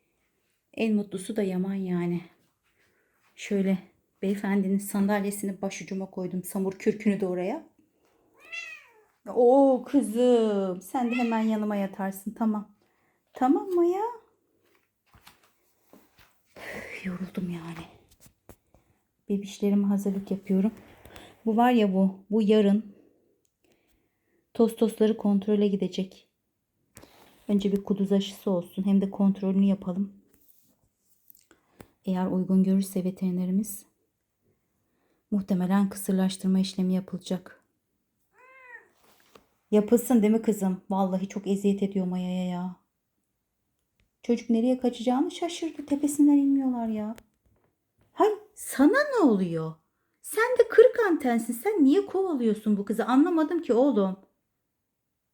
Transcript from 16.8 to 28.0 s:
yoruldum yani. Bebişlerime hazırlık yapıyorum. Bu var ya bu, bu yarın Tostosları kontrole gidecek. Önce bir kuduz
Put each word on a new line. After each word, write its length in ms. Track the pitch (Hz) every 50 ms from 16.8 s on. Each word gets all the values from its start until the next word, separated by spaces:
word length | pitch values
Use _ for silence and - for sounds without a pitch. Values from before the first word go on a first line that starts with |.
| - - - - -
yoruldum 440 | 190 180 - 185 - - - 180 175
yani. 360 | 175 170 165 165 165 165 165 - - - _ _ _ _ _ - _ _ _ - - _ _ _ _ _ _ _ _ _ _ _ _ _ _ -
Bebişlerime 580 | 202 196 202 196 - - 202 202 202 202 202
hazırlık 440 | 196 202 196 196 202 190 196 196 -
yapıyorum. 400 | 190 190 - - 196 190 190 226 - - - - - - - - - - - - - _ -
Bu 120 | 220 214
var 140 | 226 240 247
ya 220 | 247 233 214 196 185
bu, 320 | 190 190 190 190 - - -
bu 120 | 208 226
yarın 540 | 214 196 214 220 208 202 202 214 - - - _ _ _ _ _ _ _ _ _ _ _ _ _ _ _ _ _ _ _ _ _ _ _ _ _ _ _ _ _ _ _ -
Tostosları 640 | - 226 220 226 - - 208 214 - 214 214 220
kontrole 500 | 226 - 202 202 196 196 214 214 202 208
gidecek. 600 | 202 190 190 185 180 - - 185 185 - - _ _ _ _ _ _ _ _ _ _ _ _ _ _ - - - _ _ _ - _ _ _ _
Önce 240 | - 208 202 196 196
bir 120 | 190 196 -
kuduz 280 | - 202 202